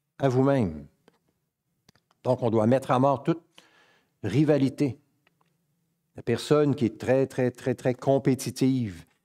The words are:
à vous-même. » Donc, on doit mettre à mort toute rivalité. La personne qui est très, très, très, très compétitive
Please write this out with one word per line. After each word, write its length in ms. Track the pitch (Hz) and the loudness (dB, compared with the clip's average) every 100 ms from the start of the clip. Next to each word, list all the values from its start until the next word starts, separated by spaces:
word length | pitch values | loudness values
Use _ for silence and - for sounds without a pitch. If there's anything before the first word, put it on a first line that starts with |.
| _ - | _ -2
à 100 | 139 | 0
vous-même. » 560 | 127 135 139 95 76 71 _ _ _ _ _ _ _ _ _ _ _ _ _ | 2 2 2 0 -4 -14 _ _ _ _ _ _ _ _ _ _ _ _ _
Donc, 180 | 123 127 | -2 -2
on 80 | 120 | 0
doit 160 | 110 107 | 2 2
mettre 240 | 131 - | 0 0
à 80 | 123 | 0
mort 240 | 135 127 | 2 0
toute 220 | 143 165 - - _ _ _ _ _ _ | -2 -4 -6 -20 _ _ _ _ _ _
rivalité. 720 | - 131 151 147 135 - 143 107 _ _ _ _ _ _ _ _ _ _ _ - | -4 0 2 2 2 0 -4 -4 _ _ _ _ _ _ _ _ _ _ _ -12
La 60 | |
personne 520 | - 113 - 147 147 | -4 -4 2 2 2
qui 120 | 123 113 | 0 -2
est 120 | - | -2
très, 280 | 104 131 135 | 0 0 0
très, 240 | - 127 | -2 -4
très, 240 | - - | -2 -6
très 200 | 120 135 | -2 -4
compétitive 1120 | 120 - 135 139 127 - - 131 131 110 82 - _ | -2 0 0 2 -2 -4 -2 0 0 -4 -8 -20 _